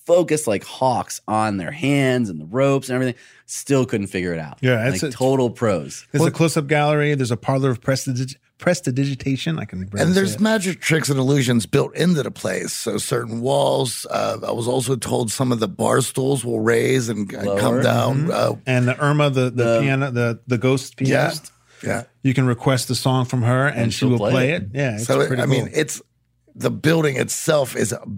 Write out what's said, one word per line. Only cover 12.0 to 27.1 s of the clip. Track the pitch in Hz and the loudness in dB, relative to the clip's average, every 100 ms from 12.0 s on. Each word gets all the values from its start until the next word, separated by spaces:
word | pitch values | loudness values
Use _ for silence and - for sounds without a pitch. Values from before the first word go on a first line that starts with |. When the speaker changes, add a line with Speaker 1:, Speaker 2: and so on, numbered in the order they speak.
| 175 160 | 2 2
Speaker 3:
the | - | -2
place. | - 101 92 - | -6 -4 -4 -6
So | - 113 104 | -6 -4 -4
certain | - 123 117 117 | -2 -4 -4 -4
walls, | 127 139 135 135 127 - - | 0 2 2 2 -2 -6 -6
uh, | 110 107 107 107 | -4 -2 -4 -6
I | |
was | 110 117 | -4 -2
also | 131 113 123 | -2 0 -2
told | 104 127 113 | 0 -2 -2
some | - 127 | -2 0
of | 117 | 0
the | 107 | -2
bar | - 113 127 | -2 2 2
stools | 123 135 131 139 | 0 -2 0 -2
will | 120 113 | -2 0
raise | 110 117 123 131 117 | 2 2 2 2 0
and, | 104 101 | -4 -6
and | - 101 101 | -6 -4 0
come | 120 | 0
Speaker 1:
Lower. | 120 | 2
Speaker 3:
down. | 120 120 123 135 | 2 2 2 0
Speaker 2:
Mm-hmm. | 160 | 0
Speaker 3:
Uh, | - 117 117 131 | 0 0 -2 0
Speaker 2:
And | 127 123 | 2 2
the | 127 | 2
Irma, | 147 147 147 | 2 4 2
the, | 131 127 | 2 0
the | 123 | 0
Speaker 1:
The | 117 113 | 2 2
Speaker 2:
piano, | 139 135 139 | 2 0 0
the, | 120 117 113 - | 0 0 -2 -2
the | 123 | 0
ghost | 127 135 - - | 2 0 -2 -4
Speaker 3:
Yeah. | 135 131 143 | 0 2 0
Speaker 2:
pianist. | 156 - _ _ - | -4 -12 _ _ -10
Speaker 3:
Yeah. | 104 101 - _ | -6 -6 -8 _
Speaker 2:
You | 135 | 0
can | 127 127 | 2 2
request | 117 143 127 - | 2 0 0 -2
a | |
song | 120 135 131 123 | -2 0 0 0
from | 127 | 0
her, | 117 127 139 | 2 2 0
and | 120 | 0
Speaker 1:
And | 117 | -2
Speaker 2:
she | - | 0
Speaker 1:
she'll | 131 | 0
Speaker 2:
will | 120 | 2
Speaker 1:
play | 104 | 2
Speaker 2:
play | 127 127 | 2 2
Speaker 1:
it. | 175 | 0
Speaker 2:
it. | 98 | -4
Yeah, | 135 135 107 | -2 -2 -2
it's | 117 | 0
Speaker 3:
So, | 135 143 | 2 2
Speaker 2:
pretty | 127 | 0
Speaker 3:
I | 131 | 2
mean, | 127 110 | 0 0
Speaker 2:
cool. | |
Speaker 3:
it's, | - 156 - - _ _ _ _ | -2 -2 -6 -14 _ _ _ _
the | 113 123 | -6 -4
building | 101 156 165 151 | 0 2 4 2